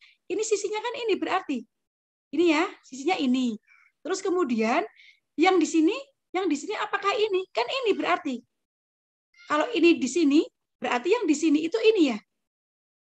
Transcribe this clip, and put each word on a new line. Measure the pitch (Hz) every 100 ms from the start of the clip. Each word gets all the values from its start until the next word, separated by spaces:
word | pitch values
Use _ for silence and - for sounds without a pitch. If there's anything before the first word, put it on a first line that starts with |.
| _ _ -
ini | 370 427
sisinya | 403 415 427
kan | 453 508
ini | 466 294
berarti. | 311 381 381 254 - _ _ _ _ _ _
Ini | 294 349
ya, | 302 359 - -
sisinya | 254 277 370
ini. | 262 262 247 214 _ _ _ _
Terus | 302 370
kemudian | 403 359 285 226 220 285 427 _ - _ _
yang | - 359 370
di | 311
sini | 330 320 508 554 _ _ 349
yang | 381
di | 285
sini | 349 427
apakah | 415 403 403
ini? | 440 440 370 381
Kan | - 480
ini | 539 466
berarti. | 285 302 349 294 240 - _ _ _ _ _ _ _ _ _ -
Kalau | 302 302
ini | 339 330 262
di | 247
sini, | 349 294 285 494 _ _ _
berarti | 240 247 294
yang | 480 370
di |
sini | 294 320 294 330
itu | 453
ini | 440 440 285
ya? | 208 _ _ _ _ _ _ _ _ _